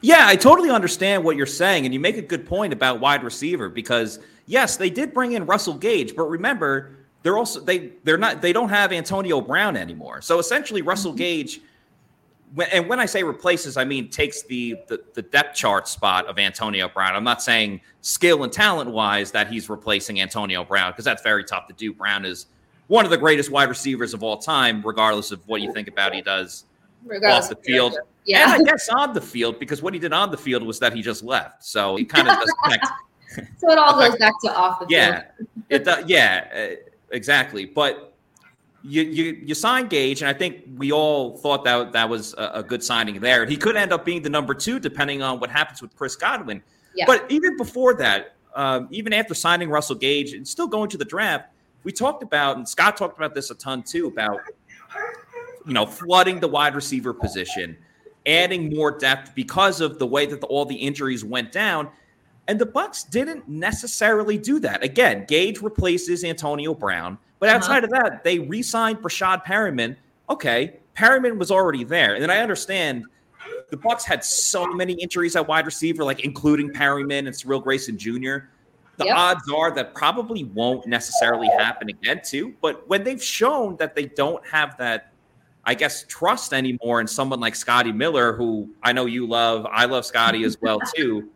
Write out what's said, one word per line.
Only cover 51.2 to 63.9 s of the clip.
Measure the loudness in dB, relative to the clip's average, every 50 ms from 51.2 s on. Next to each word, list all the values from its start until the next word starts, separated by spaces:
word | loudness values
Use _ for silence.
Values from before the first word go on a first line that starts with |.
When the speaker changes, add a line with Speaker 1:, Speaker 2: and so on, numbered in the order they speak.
| 0 0 -2 -4 -6 -10 _ _ _ _ _ _
Speaker 1:
we | _ -10
talked | -6 -2 -2 -2 -2 -4
about, | -6 -2 0 0 2 0 0 -4
and | -8 -10
Scott | 0 2 2 2 2 0
talked | -6 -6 -4
about | -6 -6 -6 -6
this | -8 -10 -10
a | -14
ton | _ -8 -8 -8 -8
too, | -8 -6 -4 -4 -4 -2
about, | -2 -2 -2 -2 -2 -4 -8 -14 -20 _ _ _ -20 -20 -20 _ -12 -10 -10 -10 -10 -14 -20 _ -16 -16 -16 -16 -18 -18 -10
you | -4
know, | 0 0 0
flooding | 0 -4 -12 -2 4 6 6 6 6 2 -2
the | -2 0
wide | 0 2 2 2 0
receiver | -2 -6 -4 -6 -4 -4 -4
position, | -6 -4 -6 -4 -4 -4 -6 -6 -6 -8 -8 -8 -10 -18 _ _ _ _ _ -20 _ _ _
adding | 2 2 4 2 2 -2 -4 -4 -4 -2
more | 0 0 0 0
depth | 0 0 0 0 0 -2 -12 -8
because | -8 -8 -4 2 2 2 2 2 0
of | -2 -4 -2 -2
the | -4
way | 0 2 0 0
that | 0 -2 -8
the, | -6
all | -2 -2 -2 -2
the | -2 -4
injuries | -6 -6 -6 -4 -4 -4 -4 -4 -4 -6
went | -6 -4 -6 -6 -4
down. | -4 -2 -2 -2 -2 -2 -4 -8 -12 _ _ _ _ _ _ _ _ _ _
And | -4 -2 -2
the | -2
Bucs | -2 -2 -4 -4 -4 -8 -14 -14 -4
didn't | -4 -4 -2 -2 -8 -12 -12 -12
necessarily | -10 -4 -4 -4 -4 -4 -8 -8